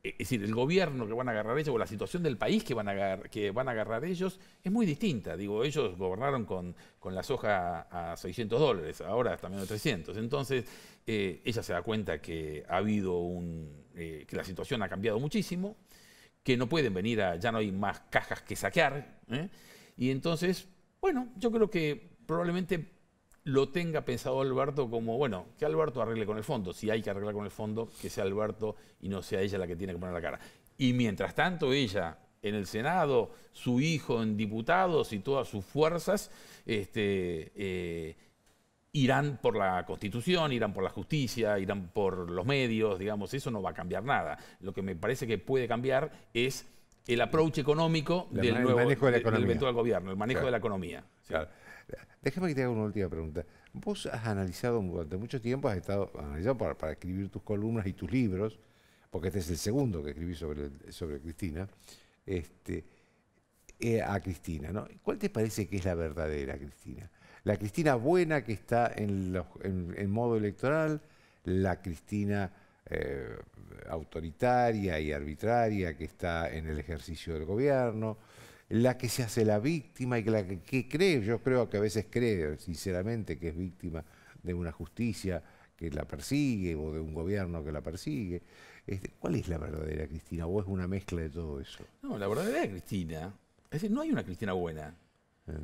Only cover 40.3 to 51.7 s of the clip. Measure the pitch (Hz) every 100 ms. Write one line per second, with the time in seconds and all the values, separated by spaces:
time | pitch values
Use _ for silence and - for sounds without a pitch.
40.3 | 180 151 123 107 95 95 - - 156 123
41.3 | - 107 104 95 101 87 - 98 90 87
42.3 | 87 107 139 123 110 110 92 101 104 98
43.3 | 135 135 110 92 82 87 90 117 120 82
44.3 | 73 - - 95 95 95 85 104 131 113
45.3 | 104 - 135 117 117 131 131 156 - -
46.3 | 117 127 - - - - - - 120 -
47.3 | 160 160 151 135 151 165 160 147 175 -
48.3 | 110 123 120 123 120 123 135 135 120 113
49.3 | 110 101 113 131 120 117 95 92 95 110
50.3 | 131 135 120 113 98 87 71 - _ -
51.3 | 80 78 - -